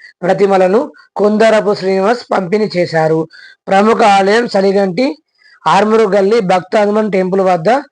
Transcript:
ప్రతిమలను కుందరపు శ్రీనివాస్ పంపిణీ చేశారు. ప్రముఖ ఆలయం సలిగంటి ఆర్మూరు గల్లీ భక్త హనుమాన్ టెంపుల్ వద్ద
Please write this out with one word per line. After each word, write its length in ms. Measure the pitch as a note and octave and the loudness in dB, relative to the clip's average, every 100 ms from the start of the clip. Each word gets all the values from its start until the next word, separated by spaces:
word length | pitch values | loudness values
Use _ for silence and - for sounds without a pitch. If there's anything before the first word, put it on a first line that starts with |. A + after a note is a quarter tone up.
| - - | -16 -8
ప్రతిమలను 600 | F3 E3+ G3 F#3+ F#3 G#3+ D4+ - - - | -4 0 2 2 2 0 -2 -12 -14 -2
కుందరపు 560 | G#3 G#3+ A3 A3 G3+ | 0 2 2 2 0
శ్రీనివాస్ 480 | G3+ F#3 F#3+ G3 A#3+ - | -4 -2 -2 0 -2 -4
పంపిణీ 360 | G#3 F3+ G#3+ G#3 | -6 -2 -2 -2
చేశారు. 540 | F3 E3+ D#3+ D#3+ D#3+ D#3+ - - _ - | -2 -2 0 0 -2 -4 -10 -20 _ -2
ప్రముఖ 340 | G3 G#3+ G#3 A3 G3 | 0 2 2 2 2
ఆలయం 280 | F#3+ A3 A#3+ | 2 0 0
సలిగంటి 580 | G3+ G3 G3 G3 E3+ C4+ D#4 _ _ _ _ - | -2 0 0 -2 -2 -4 -4 _ _ _ _ 0
ఆర్మూరు 380 | F3+ G#3 A3 G#3+ | 0 2 2 2
గల్లీ 320 | G3+ G3 A#3 | 2 2 0
భక్త 360 | F#3 F#3 E3 A3 | 0 -2 -2 -2
హనుమాన్ 360 | G#3 G#3+ G#3+ | 0 0 -2
టెంపుల్ 300 | F#3+ F#3 G3 F#3 | -2 -2 0 0
వద్ద 220 | F3+ E3+ C4 - | 0 0 -2 -4